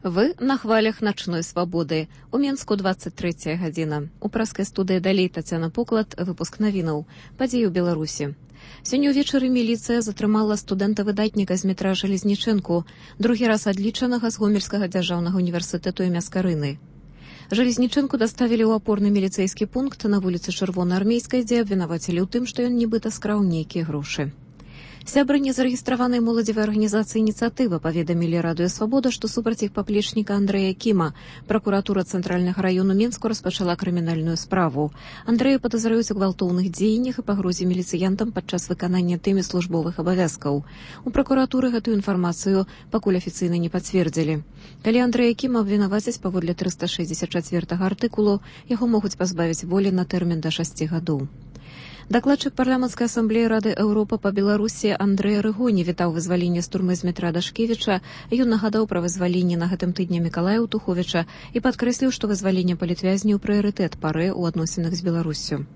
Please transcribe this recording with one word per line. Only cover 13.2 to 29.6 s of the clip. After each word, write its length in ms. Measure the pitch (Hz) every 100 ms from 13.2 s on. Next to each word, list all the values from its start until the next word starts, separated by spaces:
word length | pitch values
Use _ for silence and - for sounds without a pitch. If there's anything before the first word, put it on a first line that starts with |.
| 226 226 233
раз 160 | 214
адлічанага 640 | 214 196 202 220 254 240 226
з 160 | 214
Гомельскага 480 | 208 208 - 202 190
дзяржаўнага 480 | 190 170 175 170 185
універсітэту 640 | 180 175 180 175 180 180
імя 160 | 180 175
Скарыны. 560 | 180 190 185 160 143 147 - - - - - - -
Жалезнічэнку 720 | 202 247 233 247 - 277 254
даставілі 480 | 226 - 247 226 220
ў 160 | 220
апорны 240 | 214 202 202
міліцэйскі 640 | 202 190 190 190 - 214
пункт 320 | 254 269 -
на 160 | 220 202
вуліцы 320 | 185 175 180
Чырвонаармейскай, 960 | 180 190 180 180 180 196 240 - 254 220
дзе 160 | 240
абвінавацілі 560 | 214 196 165 165 - 175
ў 80 | 185
тым, 160 | 240
што 240 | 247 - 247
ён 80 | 247
нібыта 320 | 233 226 220
скраў 320 | - 208 208
нейкія 480 | 196 165 156 175 165
грошы. 480 | 151 143 - 147 - - - - - - -
Сябры 320 | - 277 269 285
незарэгістраванай 880 | 269 254 262 247 - 247 247 247
моладзевай 400 | 233 233 226 214
арганізацыі 560 | 214 214 214 208 214 226
«Ініцыятыва» 560 | 220 208 233 - 247 165
паведамілі 640 | 160 165 156 170 170 170
Радыё 300 | 165 160 175
Свабода, 380 | - 214 269 254
што 160 | - 220
супраць 320 | - 226 220